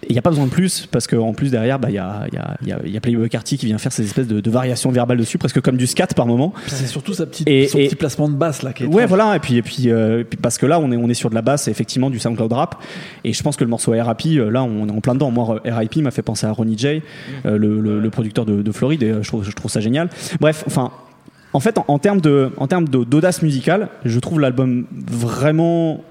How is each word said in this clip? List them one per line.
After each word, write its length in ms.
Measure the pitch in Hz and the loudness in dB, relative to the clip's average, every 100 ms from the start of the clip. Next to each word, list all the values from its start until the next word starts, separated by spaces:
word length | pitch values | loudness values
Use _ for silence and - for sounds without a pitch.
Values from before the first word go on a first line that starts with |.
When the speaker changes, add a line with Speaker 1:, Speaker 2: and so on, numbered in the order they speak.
| - | 0
Speaker 1:
Et 60 | |
y 40 | 120 | 2
a 40 | |
pas 80 | 175 | 4
besoin 160 | 151 135 | 4 2
de 40 | |
plus, 360 | 127 185 - - | 2 0 -2 -2
parce 180 | 127 - | -4 0
que 80 | 117 | 0
en 160 | 113 | 0
plus 180 | 107 143 | 0 0
derrière, 260 | 120 113 135 | 2 2 0
bah, 140 | - | -2
y 60 | 101 | -2
a, 280 | 92 104 - | -4 -6 -6
y 60 | - | -6
a, 180 | 50 - - | -8 -6 -6
y 60 | |
a, 80 | 95 - | -6 -6
y 80 | 104 | -4
a 40 | |
Playboi 260 | 123 120 110 | 0 2 0
Carti 300 | 113 - 143 | -2 -4 -4
qui 80 | 120 | -2
vient 120 | 107 | -2
faire 140 | 135 | -2
ces 140 | - 107 | -4 -2
espèces 220 | 117 123 | 0 0
de, 120 | 107 | 0
de 100 | 101 | 2
variations 420 | 120 127 117 131 | 0 0 0 0
verbales 260 | 123 120 123 | 2 2 0
dessus, 200 | 110 175 | 0 -2
presque 220 | 123 135 | 0 0
comme 160 | 135 127 | 2 2
du 100 | 123 | 0
scat 200 | - 180 - | 0 0 2
par 100 | 120 | 2
moment. 280 | 120 156 - | 2 0 -4
Speaker 2:
Puis 80 | - | -10
c'est 160 | 139 131 | -6 -6
surtout 260 | - 160 | -6 -8
sa 120 | 185 160 | -6 -6
petite, 220 | - 156 | -2 2
Speaker 1:
Et, 180 | 135 139 | 4 4
Speaker 2:
son 100 | 147 | 4
Speaker 1:
et 80 | 139 | 2
Speaker 2:
petit 80 | 143 | 2
placement 340 | 147 - 151 | -4 0 0
de 40 | 139 | 2
basse, 280 | 170 139 | 0 -2
là, 80 | 131 | -6
qui 120 | - | -4
est 20 | 123 | 2
Speaker 1:
Ouais, 180 | 185 | 4
Speaker 2:
étrange. 60 | 240 | 4
Speaker 1:
voilà, 260 | 185 214 208 | 4 4 2
et 40 | |
puis, 180 | - 120 | 2 2
et 40 | |
puis, 280 | 110 - 123 | 2 0 2
euh, 320 | 113 110 117 | 4 4 2
et 20 | |
puis 140 | 117 - | -2 -2
parce 200 | 120 - | -2 0
que 80 | 127 | 2
là, 140 | 170 | 4
on 120 | 143 | 2
est, 60 | 120 | 0
on 120 | 117 | 0
est 40 | |
sur 160 | 120 120 | 0 0
de 60 | 113 | 0
la 60 | |
basse, 260 | 113 147 - | 0 0 -2
et 40 | |
effectivement 380 | 107 110 131 131 | -4 -2 0 0
du 80 | 123 | 0
SoundCloud 320 | 120 113 113 | -4 -2 0
rap. 280 | 117 175 - - - - - - | 0 -2 -4 -14 -14 -16 -8 -6
Et 80 | |
je 100 | 113 | -2
pense 140 | 151 139 | -2 0
que 60 | 120 | 0
le 40 | |
morceau 220 | 117 - | 0 2
R 180 | 113 117 | 2 0
I 60 | 113 | -2
P, 200 | 160 156 | 0 2
euh, 100 | 107 | 2
là, 140 | 123 | 0
on 240 | 131 107 107 | 0 -2 -2
est 40 | |
en 100 | 104 | -2
plein 140 | 131 127 | 0 0
dedans. 160 | 143 | 2
Moi, 300 | 120 113 110 120 | 0 0 -2 -2
R 140 | 117 | -2
I 40 | 113 | -2
P 120 | 156 | 0
m'a 100 | 143 | -2
fait 100 | - | -2
penser 240 | 110 110 110 | -4 -2 -2
à 40 | |
Ronnie 260 | 110 113 110 | -2 -2 0
J, 220 | 139 156 | 0 -2
Speaker 3:
Mm. 20 | 156 - - 135 127 | -6 -16 -14 -6 -2
Speaker 1:
euh, 100 | 107 | 2
le, 240 | 107 107 | 2 2
le, 140 | 107 104 | 0 0
Speaker 3:
Ouais. 40 | |
Speaker 1:
le 80 | 110 | -2
producteur 360 | 110 110 117 110 | -2 -2 -2 0
de, 160 | 101 | 0
de 100 | 104 | -2
Floride, 320 | 104 127 156 | -2 0 2
et, 60 | 110 | 0
euh, 100 | 107 | 0
je 40 | 104 | -2
trouve, 160 | 113 | -4
je 80 | 101 | -6
trouve 180 | 101 110 | -6 -4
ça 120 | - | -2
génial. 280 | 107 135 175 - - - | 0 0 -2 -6 -8 0
Bref, 240 | 151 156 - | 2 2 -2
enfin, 260 | - 123 - - - - _ - | -2 -2 -6 -20 -20 -20 _ -4
en 80 | 143 | 0
fait, 180 | 202 226 | 2 0
en, 80 | - | 0
en 120 | 143 | 2
termes 220 | 202 202 | 4 4
de, 300 | 156 143 131 - | 4 4 2 -2
en 100 | 135 | -2
termes 200 | 180 160 | 0 2
de, 160 | 127 | 0
d'audace 380 | 120 147 180 175 | 2 2 2 2
musicale, 480 | 160 135 120 185 208 - 123 | 0 0 0 0 -2 -6 -2
je 140 | 117 | -2
trouve 200 | - 165 | 0 0
l'album 460 | 139 123 131 123 - 135 123 | 2 2 0 0 -4 -10 -8
vraiment 960 | 120 120 120 143 156 170 170 165 151 - | -4 -4 0 2 2 2 2 0 -4 -12